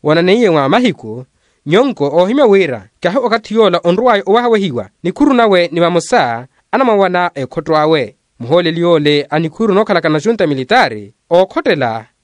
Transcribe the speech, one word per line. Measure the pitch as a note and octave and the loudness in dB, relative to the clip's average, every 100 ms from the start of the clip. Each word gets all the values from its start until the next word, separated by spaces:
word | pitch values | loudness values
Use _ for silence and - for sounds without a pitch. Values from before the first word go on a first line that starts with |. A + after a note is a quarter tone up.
wananeye | D3 D#3+ F#3 A3 G#3+ | -2 0 2 2 2
wa | D#3 C#3 | 2 0
mahiku, | G#3+ B3 - A2 A#2 B2+ _ _ _ D3 | 0 0 -4 -10 -14 -16 _ _ _ -2
Nyongo | F#3 C#4 - C#3+ E3 | 0 0 -2 -2 0
ohimya | F#3 C4+ A#3+ | 2 2 4
wira, | G3 E3 A#2 - _ | 2 0 -4 -12 _
kahe | E3+ A#3+ | -4 -2
okathiyola | A#3 A3 - A3 G#3 E3+ | -2 -4 -2 0 2 2
onruwayo | F3 F3+ B3 G#3 F#3+ | 0 0 2 0 0
owahawehiwa, | A3+ A#3+ G#3+ F#3+ A#2+ - _ | 0 2 0 -2 -6 -10 _
ni | E3+ | -6
khuru | - A#3 | 0 2
nawe | B3 A3+ F#3 E3+ | 4 4 2 0
ni | E3+ | 0
mamosa, | E3+ E3+ - A#3+ B2 A#2 C3 _ _ | 0 0 0 0 0 -4 -10 _ _
anamawana | A#3 C4 G3+ F#3+ F3+ F3 | -2 2 2 2 0 -2
ekhotro | C#3 B2+ E3 D#3 D#3 | -4 -8 -6 -2 0
awe. | D#3 D#3 A#2 - _ - | 2 0 -2 -10 _ -14
Muholeli | A#2+ E3+ E3+ E3 | -2 0 0 0
yole | E3+ E3 D3 C#3+ C#3 | 0 2 2 0 -2
anikhuru | D#3 E3 - A3 | -4 -4 -2 0
nokhalaka | F#3+ A3 F3 D#3+ | 0 0 0 0
na | D#3 | -2
junta | D3+ G#3 E3 | -2 -2 -2
militari, | C3+ B2+ B3 E3+ G#2+ G2+ _ - | -2 0 0 0 -4 -14 _ 0
okhotela, | E3+ F#3+ D#4+ D4 D#3+ A#2+ A2+ A2 _ | 2 2 -2 -2 0 -2 -4 -10 _